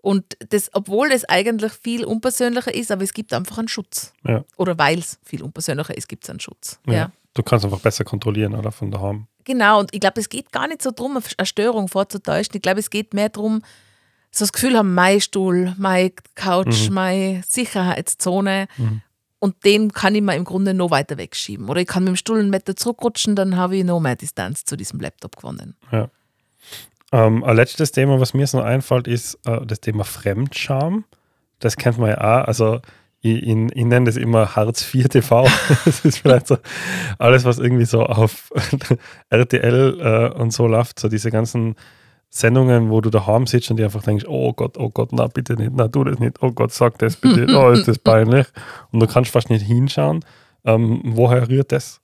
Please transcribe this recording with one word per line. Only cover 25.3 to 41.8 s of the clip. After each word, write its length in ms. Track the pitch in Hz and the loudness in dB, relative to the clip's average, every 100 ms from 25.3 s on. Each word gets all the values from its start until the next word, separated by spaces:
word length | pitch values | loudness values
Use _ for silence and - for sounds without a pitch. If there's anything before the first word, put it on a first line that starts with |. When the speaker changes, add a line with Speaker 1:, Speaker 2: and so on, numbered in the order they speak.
| - | -16
Speaker 1:
gewonnen. 400 | 62 - - - _ | -16 -14 -16 -20 _
Speaker 2:
Ja. 160 | 110 110 _ _ _ _ _ - - - _ _ | -4 -4 _ _ _ _ _ -20 -20 -20 _ _
Ähm, 320 | 123 113 110 | 4 4 4
ein 120 | 127 113 | 2 4
letztes 360 | 123 - 151 | 4 2 -2
Thema, 260 | - 135 135 | 0 2 2
was 120 | 127 | 2
mir 120 | 135 139 | 0 0
so 140 | 135 | 0
einfällt, 460 | 113 131 - 127 120 | 0 -2 0 -2 0
ist, 320 | 117 - - - | -6 -6 -10 -4
äh, 180 | 117 117 | -4 -4
das 140 | 107 | -6
Thema 240 | - 107 | -4 -4
Fremdscham. 1000 | 101 - 101 101 139 - - 135 151 202 208 _ _ _ _ _ | -6 -6 -4 -2 -4 -6 -4 -2 -2 -4 -8 _ _ _ _ _
Das 180 | 113 - | -4 0
kennt 220 | 123 117 | 0 2
man 120 | 113 | 0
ja 80 | 107 | 0
auch. 280 | 107 120 135 | 2 2 2
Also 320 | 117 110 117 - _ _ _ | 0 0 0 -8 _ _ _
ich, 180 | 113 113 | 0 0
ich, 60 | 117 | 0
ich 360 | 110 113 120 | 0 0 0
nenne 200 | 117 120 | 2 4
das 120 | 123 117 | 4 0
immer 380 | 117 113 107 | 2 2 2
Hartz 280 | - 107 113 | 2 -2 -2
vier 260 | - 127 127 | -2 0 4
T 140 | - | 2
V. 260 | - 120 127 107 - | 4 4 6 4 2
<laughs> 180 | 143 - | 2 2
Das 180 | - | 2
ist 140 | 160 - | 0 2
vielleicht 280 | 143 123 - | 4 4 4
so 120 | 135 - - - 185 165 98 | -2 -2 -12 -8 -8 -8 0
alles, 260 | 117 127 | 4 6
was 140 | 123 120 | 4 0
irgendwie 280 | 123 127 117 | 2 2 2
so 160 | 113 | 2
auf 480 | - 107 110 - - - - 139 - | 2 2 2 0 -8 -6 -4 -4 -2
<laughs> 400 | 120 - - _ | -4 -4 -20 _
R 180 | 117 123 | 2 2
T 80 | 123 | 2
L, 400 | 117 123 135 - | 2 4 2 2
äh, 380 | 113 110 117 - | 0 2 0 0
und 140 | 117 | -4
so 140 | - 117 | 0 2
läuft, 320 | 110 120 - | 2 0 -4
so 80 | 110 | -4
diese 220 | 110 113 | -2 -2
ganzen 440 | 110 113 120 113 110 | -2 -2 -2 -4 -6